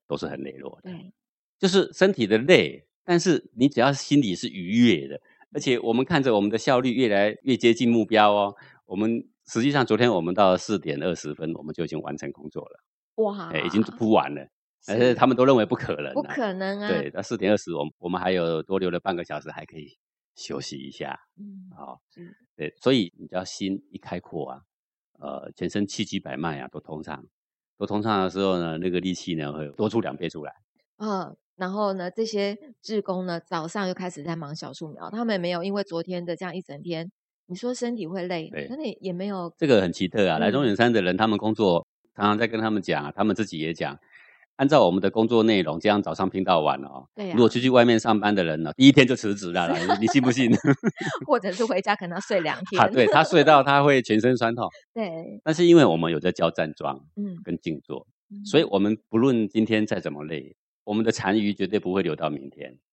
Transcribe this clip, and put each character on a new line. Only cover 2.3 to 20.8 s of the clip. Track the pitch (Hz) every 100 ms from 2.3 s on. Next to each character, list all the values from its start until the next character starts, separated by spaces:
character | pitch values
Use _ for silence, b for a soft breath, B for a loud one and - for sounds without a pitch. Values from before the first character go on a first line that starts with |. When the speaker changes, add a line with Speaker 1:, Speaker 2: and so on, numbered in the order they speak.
| 110
Speaker 1:
累， | 143 156 76 69 _ _
但 | - 175
是 | 185 143 -
你 | 113 139
只 | 123
要 | 131
心 | 135 - 147
里 | 110
是 | 85 -
愉 | 95 87 113
悦 | 170 82 69
的， | 71 b b b
而 | 147
且 | 147 120
我 | 113
们 | 117
看 | 135 165
着 | 131
我 | 107
们 | 101
的 | 110
效 | - 123
率 | 127
越 | 120 123
来 | 98 104 -
越 | 135 120
接 | 117
近 | 113 120
目 | 117 101
标 | 107 104
哦。 | 104 101 - b b -
我 | 95
们 | 110 117 - _ -
实 | 117
际 | 135
上 | 143
昨 | - 107
天 | 123
我 | 95
们 | 82
到 | 92 95 92
四 | - 101
点 | 80 71
二 | 87
十 | 80 76
分， | 73 80
我 | 80
们 | 76
就 | 78
已 | 78
经 | 76
完 | 73 73
成 | 71
工 | - 76
作 | -
了。 | - - _ _ _ -
Speaker 2:
哇。 | 214 202 165
Speaker 1:
哎， | 80
已 | 80
经 | 101
铺 | 110 - 110
完 | 101 69
了。 | 71
Speaker 2:
是。 | 67 _ _ _ -
Speaker 1:
但 | 107
是 | 123
他 | 113 123
们 | 123
都 |
认 | 131
为 | 131 101
不 | -
可 | - 76
能 | 71
啊。 |
Speaker 2:
不 | -
可 | - 294 214
能 | 185 190 202
啊。 | 208
Speaker 1:
对， | 76 69
到 | 90
四 | - 120
点 | 98
二 | 104
十， | -
我 | 78
们， | 76 _
我 | 87
们 | 90
还 | 92
有 | 92 82 82
多 | 76 95
留 | 92
了 | 85
半 | 98
个 | 87
小 | 82 76
时， | 78
还 | 78
可 | 78 80
以 | 71 _ _ _ _ -
休 | - 71
息 | 69
一 | 67